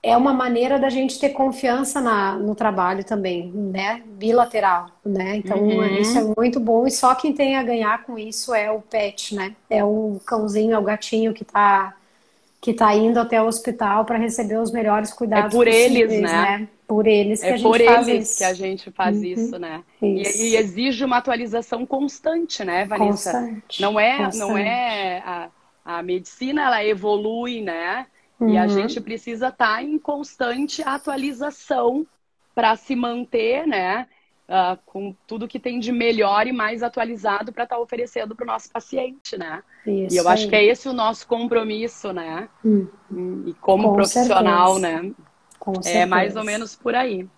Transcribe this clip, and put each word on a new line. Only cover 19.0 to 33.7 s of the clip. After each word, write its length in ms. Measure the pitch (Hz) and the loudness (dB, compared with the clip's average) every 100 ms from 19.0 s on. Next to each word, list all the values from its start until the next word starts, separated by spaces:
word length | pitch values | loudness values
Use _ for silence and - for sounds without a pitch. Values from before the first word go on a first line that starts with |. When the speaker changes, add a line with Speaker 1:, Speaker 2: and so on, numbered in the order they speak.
| 196 208 | 0 0
Speaker 1:
Uhum. 0 | |
Speaker 2:
isso, 360 | 196 233 233 180 | -2 -4 -4 -6
né? 260 | 170 160 _ _ 208 | -10 -12 _ _ 0
E, 80 | 196 | 0
Speaker 1:
Isso. 300 | 202 202 226 | -2 -2 2
Speaker 2:
e 40 | 220 | 2
exige 480 | 208 180 262 233 | 2 -2 -2 -2
uma 140 | 269 247 | 0 0
atualização 680 | 254 233 233 226 - - 262 | 0 -4 -2 -6 -4 -8 -4
constante, 760 | 269 285 - 320 330 330 - | -4 -4 -4 -4 -2 -4 -6
né, 220 | 190 175 202 | -4 -2 -2
Vanessa? 520 | 214 208 202 - 247 | 0 2 2 -2 -4
Speaker 1:
Constante, 400 | 240 220 _ - | -4 -10 _ -4
Speaker 2:
Não 200 | 196 214 | 0 2
é, 340 | 220 269 302 | 2 2 -2
não 220 | 220 202 196 | -2 -2 -2
Speaker 1:
constante. 20 | |
Speaker 2:
é 600 | 208 240 247 214 190 180 | 0 -2 -2 -4 -4 -6
a, 260 | 180 175 170 _ _ _ | -8 -10 -12 _ _ _
a 180 | - 170 | -10 -8
medicina, 600 | 180 180 185 - 254 302 | -4 -4 -6 -8 -4 0
ela 200 | 277 226 | 2 2
evolui, 760 | 214 202 208 208 214 233 240 240 | 0 0 0 0 0 -4 -6 -6
né? 440 | 196 165 175 226 262 _ _ _ 226 | -6 -6 -6 -6 -10 _ _ _ 2
E 100 | 214 | 4
a 100 | 208 | 4
Speaker 1:
Uhum. 20 | |
Speaker 2:
gente 320 | 202 220 254 | 2 0 -6
precisa 500 | 208 226 - 226 254 | -8 -10 -10 -4 -6
tá 300 | - 226 220 | 0 0 0
em 160 | 277 302 | -2 -4
constante 840 | - 285 285 - 247 247 294 - | -4 -8 -10 -6 -4 -2 -6 -4
atualização 1200 | 285 277 - 277 277 240 285 285 - 269 240 269 320 _ _ _ _ | -4 -4 -4 -4 -4 -6 -8 -10 -4 0 2 0 -6 _ _ _ _
pra 220 | - 226 226 | 0 2 2
se 200 | - 254 | -2 -4
manter, 720 | 240 240 240 233 226 269 | -4 -6 -4 -2 0 0
né, 420 | 320 | 0